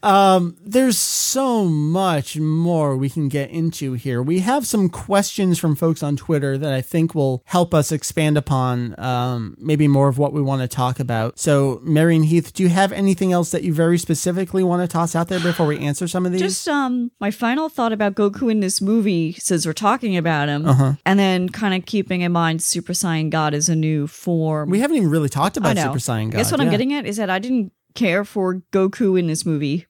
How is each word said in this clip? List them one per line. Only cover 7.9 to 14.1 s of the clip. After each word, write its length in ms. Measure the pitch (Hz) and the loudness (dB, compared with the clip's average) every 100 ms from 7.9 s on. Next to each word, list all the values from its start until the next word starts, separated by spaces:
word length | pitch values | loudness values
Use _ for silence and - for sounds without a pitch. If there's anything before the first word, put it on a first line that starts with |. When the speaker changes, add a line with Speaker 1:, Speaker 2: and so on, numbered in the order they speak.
Speaker 1:
expand 460 | 156 - - 156 151 | -2 -4 -2 2 0
upon, 640 | 143 135 127 123 120 - | 0 0 0 -2 -4 -6
um, 560 | 123 123 123 120 107 - | -4 -2 -2 -4 -8 -8
maybe 280 | 117 147 151 | -2 2 4
more 200 | 139 139 | 6 4
of 100 | 127 | 2
what 160 | 143 | 0
we 80 | 147 | 0
wanna 260 | 135 135 123 | -2 -2 -4
talk 320 | - 127 127 | -2 -2 -2
about. 400 | 123 117 113 - | -2 -2 -2 -4
So, 400 | - 143 139 123 | 2 2 2 0
Mary 320 | 151 151 165 165 | 0 2 4 4
and 100 | 156 | 4
Heath, 280 | 170 165 | 2 0
do 100 | - | 0
you 60 | 185 | 2
have 220 | 175 196 | 4 2
anything 400 | - 196 180 190 | 2 0 2 2
else 200 | 175 170 | 2 0
that 120 | 175 | -2
you 100 | 180 | -2
very 240 | 156 165 175 | 0 2 2
specifically 640 | 170 | 0